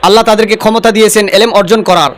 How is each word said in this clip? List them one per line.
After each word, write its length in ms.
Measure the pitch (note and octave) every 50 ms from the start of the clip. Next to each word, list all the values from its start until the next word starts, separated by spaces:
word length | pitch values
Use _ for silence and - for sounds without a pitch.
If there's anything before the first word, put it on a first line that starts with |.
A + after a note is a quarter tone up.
আল্লাহ 220 | - F3+ G3+ A3+ A3+
তাদেরকে 320 | A3+ G#3+ G#3 A3 G3+ A3
ক্ষমতা 360 | G#3+ - A3 A3 A3+ G#3+ A3+
দিয়েছেন 360 | G#3+ A3 A3 G#3 - A3 G#3
এলেম 260 | F#3+ - G3 A3 A#3 -
অর্জন 300 | G3+ G3 E3+ A3 A3 F#3
করার। 280 | F#3+ F3+ F3 D3+ C#3 -